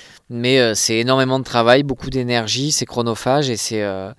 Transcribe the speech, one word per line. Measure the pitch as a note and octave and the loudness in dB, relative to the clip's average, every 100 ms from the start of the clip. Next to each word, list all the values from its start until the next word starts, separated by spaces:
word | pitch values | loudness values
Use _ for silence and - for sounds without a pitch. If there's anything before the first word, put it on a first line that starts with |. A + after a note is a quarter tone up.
| - - _ | -20 -20 _
mais, | A#2+ A#2+ C3 | -4 2 4
euh, | A#2+ | 4
c'est | G#2 - A2+ | 2 0 0
énormément | A#2+ C3 C3 C3 | 2 2 2 0
de | |
travail, | C3 B2 A#2 B2+ | 0 0 6 4
beaucoup | D3 C3 - | 4 -4 -4
d'énergie, | C3 B2 A#2+ A2 A2+ C#3+ | -4 -2 -2 -2 -4 -2
c'est | D3+ B2+ | -2 -4
chronophage | - A#2 A2 - C3+ C#3 | -2 -2 -2 0 0 0
et | A2+ | -4
c'est, | - A2 | -4 -4
euh, | G#2 F#2+ F#2+ | -4 -4 -10